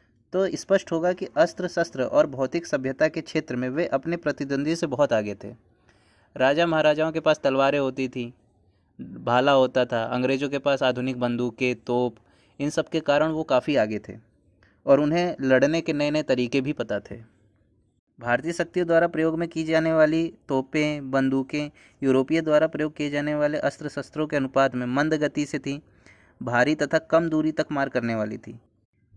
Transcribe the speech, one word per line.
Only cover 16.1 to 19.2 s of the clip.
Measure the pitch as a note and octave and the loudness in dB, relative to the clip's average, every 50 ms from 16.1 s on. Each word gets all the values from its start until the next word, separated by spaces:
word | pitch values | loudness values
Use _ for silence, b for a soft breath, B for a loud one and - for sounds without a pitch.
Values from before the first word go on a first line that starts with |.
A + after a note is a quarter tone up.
| D3+ D#3 D3 | -2 -2 0
तरीके | - C3 B2 B2 A#2 C3 C#3 | 0 0 0 0 0 0 -2
भी | C3 C#3+ D3 | -2 -2 -4
पता | - A#2 G#2+ G#2 G2+ | -6 -6 -6 -6 -8
थे। | - - G#2+ A2+ A2+ - _ _ _ _ _ _ _ _ _ _ _ _ _ _ _ _ _ - | -8 -10 -16 -16 -18 -20 _ _ _ _ _ _ _ _ _ _ _ _ _ _ _ _ _ -10
भारतीय | A#2 A#2+ B2 B2+ C#3+ E3 F3 | -2 -2 -2 0 -2 -4 -4
शक्तियों | - E3+ E3+ - F3+ F3+ | -4 -4 -2 0 -2 0
द्वारा | E3 E3 E3 E3+ | 4 4 4 4
प्रयोग | E3+ E3+ D#3 | 2 0 0